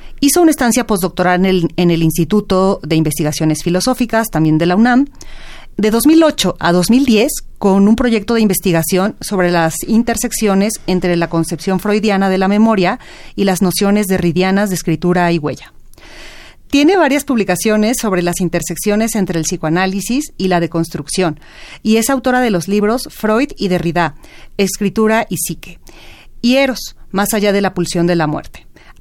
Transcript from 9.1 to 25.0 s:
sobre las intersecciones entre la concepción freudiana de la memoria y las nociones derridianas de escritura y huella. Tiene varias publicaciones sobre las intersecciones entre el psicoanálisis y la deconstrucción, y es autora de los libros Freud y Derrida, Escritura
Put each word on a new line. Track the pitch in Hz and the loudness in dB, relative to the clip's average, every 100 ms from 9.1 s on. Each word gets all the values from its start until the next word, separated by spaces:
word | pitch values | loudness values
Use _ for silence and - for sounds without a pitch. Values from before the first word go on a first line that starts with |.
| - | -4
sobre | - 196 180 | -6 -2 0
las | 175 160 - - | 2 0 -2 0
intersecciones | 226 233 226 240 - 214 190 208 - - | 0 2 -2 -4 -2 0 2 0 -4 -4
entre | 185 180 170 | -2 0 0
la | 165 | -2
concepción | 165 165 151 - 185 | -2 -4 -4 -4 -2
freudiana | 208 208 208 196 196 | 0 0 0 0 0
de | 190 | 0
la | 190 | 2
memoria | 208 226 214 175 233 - - - - | 2 4 2 0 -2 -10 -20 -14 -2
y | |
las | 196 180 | 0 2
nociones | 185 - 202 208 190 | 0 0 0 0 0
derridianas | 185 170 160 185 196 208 | 0 0 0 0 0 0
de | 180 | -4
escritura | - 160 175 180 175 | -4 -2 0 2 2
y | 170 | 0
huella. | 151 - - - - - - - - - - - - | -4 -8 -14 -20 -20 -20 -20 -20 -20 -20 -20 -20 -2
Tiene | 277 294 381 | 2 4 4
varias | 294 277 | 2 0
publicaciones | - 240 190 180 220 214 214 214 | 0 -2 0 0 0 2 0 0
sobre | 214 180 | -2 0
las | 175 175 | -2 -2
intersecciones | 175 170 - 170 208 208 220 226 | -2 -2 -4 -6 -2 0 0 -2
entre | 185 165 | -2 -2
el | 156 | -4
psicoanálisis | 175 156 170 190 196 196 254 302 - | -4 -2 0 0 -4 -4 -4 -6 -4
y | 185 | 0
la | 175 | 0
deconstrucción, | 170 170 165 151 139 - 180 160 - - - - | 0 -2 -4 -6 -8 -2 -2 -4 -14 -20 -20 -8
y | 214 220 | 0 0
es | 226 | 2
autora | 269 254 254 | -2 0 0
de | 247 | 0
los | 180 180 | -2 0
libros | 208 208 247 - | 0 0 -2 -6
Freud | - 214 220 294 - | -6 -2 0 -2 -4
y | 190 | -2
Derrida, | 180 165 165 160 - - - - - | -2 0 -2 -2 -4 -20 -20 -14 -4
Escritura | 196 - 202 220 | -4 -2 -4 0